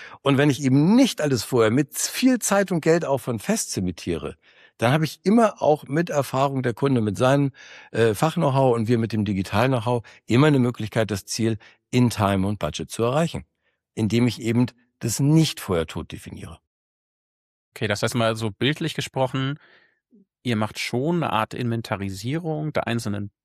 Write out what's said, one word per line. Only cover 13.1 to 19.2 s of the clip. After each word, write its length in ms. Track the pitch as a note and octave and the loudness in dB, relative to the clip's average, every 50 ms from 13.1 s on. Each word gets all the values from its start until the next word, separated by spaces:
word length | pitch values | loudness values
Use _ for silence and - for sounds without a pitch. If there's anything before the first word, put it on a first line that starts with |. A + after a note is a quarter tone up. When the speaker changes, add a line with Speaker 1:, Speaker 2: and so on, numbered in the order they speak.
| C3 D3+ E3+ D#3+ - - B1+ - _ _ _ _ _ _ _ _ _ | 0 0 -2 -2 -4 -8 -12 -14 _ _ _ _ _ _ _ _ _
Speaker 1:
indem 320 | - A2 G2+ G#2+ A#2 B2 | -4 -2 0 2 2 2
ich 160 | A#2+ - - | 2 0 -2
eben 240 | A#2+ A2+ A2+ A#2+ B2 A2+ - _ _ _ _ _ | -4 0 2 2 2 0 -2 _ _ _ _ _
das 220 | - A#2 A2 - | -6 -4 -2 0
nicht 400 | C#3 C#3+ D#3 D#3+ D#3+ - - - | 2 4 6 4 4 2 0 -6
vorher 260 | - - F#2 E2 D#2+ | -6 -2 -2 -2 -2
tot 260 | - - E2+ D#2+ - | -4 -6 -10 -10 -10
definiere. 460 | - - - - - - - - E2 - _ _ _ _ _ _ _ _ _ _ _ _ _ _ _ _ _ _ _ _ _ _ _ | -12 -14 -14 -14 -14 -14 -14 -16 -18 -20 _ _ _ _ _ _ _ _ _ _ _ _ _ _ _ _ _ _ _ _ _ _ _
Speaker 2:
Okay, 120 | - - G#2 | -8 -4 -4
das 140 | G#2 - | -2 -2
heißt 140 | - A2+ - | -2 -2 0
mal 200 | A#2+ A2+ A2+ A2+ | 0 0 0 0
so 140 | A2 A2+ A2 | -2 -4 -6
bildlich 460 | G2+ - A#2 C#3 D3+ - E3+ D3+ - | -4 -2 -2 -2 -2 -2 -4 -6 -6
gesprochen, 640 | - B2+ - - C3 | -6 -10 -8 -4 -4